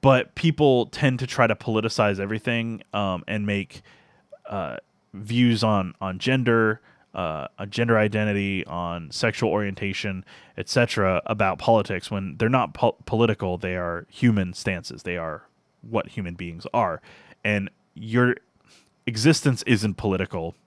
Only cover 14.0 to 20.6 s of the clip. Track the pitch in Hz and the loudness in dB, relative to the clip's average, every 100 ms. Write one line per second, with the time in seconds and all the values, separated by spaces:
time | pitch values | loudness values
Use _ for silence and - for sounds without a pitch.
14 | 85 - 123 107 90 87 - 90 - - | -10 2 4 4 0 -4 -6 -6 -8 -12
15 | 90 90 80 76 _ _ _ _ 110 110 | -8 -6 -6 -8 _ _ _ _ -6 -4
16 | - - 90 87 87 82 - 120 98 78 | -4 -8 -8 -8 -10 -10 -2 0 0 -2
17 | - - - - 101 104 98 _ _ - | -12 -20 -20 -6 -2 0 -2 _ _ -16
18 | 110 117 123 - _ _ _ _ _ _ | -2 4 4 2 _ _ _ _ _ _
19 | - 110 127 160 147 123 - 113 107 95 | -8 2 4 4 2 0 2 2 2 -2
20 | 107 92 95 92 82 - | -2 -2 -2 -4 -8 -10